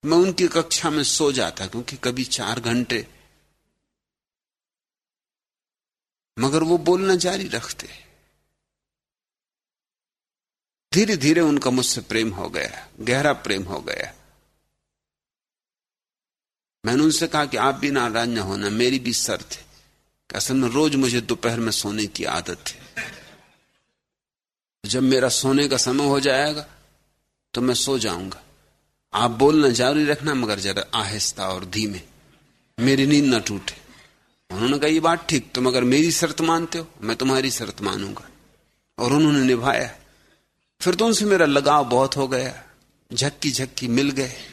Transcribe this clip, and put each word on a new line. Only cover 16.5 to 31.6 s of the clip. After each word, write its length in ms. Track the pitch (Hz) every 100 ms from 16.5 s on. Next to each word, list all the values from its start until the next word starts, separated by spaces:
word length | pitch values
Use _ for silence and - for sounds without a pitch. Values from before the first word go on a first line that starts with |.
| _ _ _
मैंने 200 | 110 127
उनसे 240 | 156 156 165
कहा 180 | 156 143
कि 120 | 127
आप 160 | 127 135
भी 160 | 143
नाराज 380 | 135 120 113 117
ना 140 | 117
होना, 260 | 95 101 101
मेरी 280 | 107 123 135
भी 140 | 123
शर्त 400 | 117 - 92 -
है 120 | - - _ _ _ _ _ _
कि 80 | -
असल 180 | - 135
में 140 | 127
रोज 280 | 123 156 143
मुझे 240 | 131 120
दोपहर 360 | 110 120 120 117
में 140 | 113
सोने 340 | - 101 107 104
की 180 | - 90
आदत 420 | 82 - 90 -
है, 140 | - - - - - - - _ _ _ _ _ _ _ _ _ _ _ _ _ _
जब 200 | 104 127
मेरा 260 | 131 131 127
सोने 360 | - 135 135 143
का 100 | 131
समय 280 | - 135 143
हो 120 | 139
जाएगा 440 | 139 131 147 151 147 - _ _ _ _ _ _ _
तो 80 | -
मैं 140 | 127 123
सो 240 | - 135
जाऊंगा। 440 | 107 87 95 95 - _ _ _ _ _ _
आप 180 | 101 120
बोलना 380 | 113 139 156 143
जारी 360 | 117 123 147 151
रखना, 280 | 147 147
मगर 260 | 139 117 104
जरा 400 | 98 95 95 117
आहिस्ता 500 | 101 107 - - 95
और 160 | 92